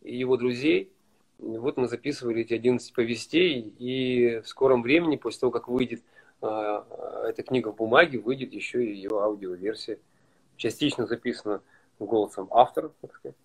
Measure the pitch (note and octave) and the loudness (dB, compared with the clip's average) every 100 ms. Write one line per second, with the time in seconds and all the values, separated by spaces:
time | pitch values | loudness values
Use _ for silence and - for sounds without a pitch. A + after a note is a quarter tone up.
0 | - B2 B2+ B2+ B2 A#2+ D3+ F3+ G3 _ | -12 -4 0 2 2 0 2 2 0 _
1 | _ _ _ _ A2 A2+ A2+ A#2+ A#2+ A#2+ | _ _ _ _ -10 -4 -4 0 -2 -2
2 | C#3+ C#3 A#2+ A2+ A2 A#2 A#2+ A#2+ - - | -6 -4 -2 -2 0 2 2 2 0 -2
3 | A#2 A2+ - D#3+ F#3 C3 G#2+ - B2 C3 | 0 0 -2 2 2 0 -6 -10 -6 -2
4 | B2+ B2 A#2+ A2+ - - C3+ B2 A#2+ D#3+ | 0 4 4 2 -8 2 4 4 6 4
5 | E3+ C3+ A#2 - B2+ A#2 B2 B2+ A#2+ A#2 | 4 0 -2 -2 0 0 -2 -2 -2 -4
6 | _ - _ - A2+ G#2+ G#2+ G#2 - - | _ -20 _ -8 -4 -2 -2 -4 -6 -12
7 | - - A2+ - - B2+ A2 G#2 A2 C3+ | -10 -6 -6 -6 -2 -2 -2 -4 4 6
8 | E3+ B2 G#2+ C3+ B2 G#2 - B2 A#2 G2+ | 6 2 -4 -4 -6 -8 -6 -2 -2 -4
9 | G2 G#2+ G#2+ G2+ F#2+ F2 G2 G#2+ - G#2 | -4 0 0 -2 -8 -6 -6 -8 -10 -12
10 | _ _ _ _ _ - A2+ - D3 - | _ _ _ _ _ -6 -6 -2 -2 -2
11 | G#2+ A2+ B2 A#2 G#2+ G2 _ _ _ - | -4 -4 -4 -6 -4 -6 _ _ _ -12
12 | G2+ A2+ G2+ - F#2+ A2+ B2+ - D#3 _ | 0 0 0 -4 0 4 4 4 -6 _
13 | - - C3+ - | -20 -16 -18 -18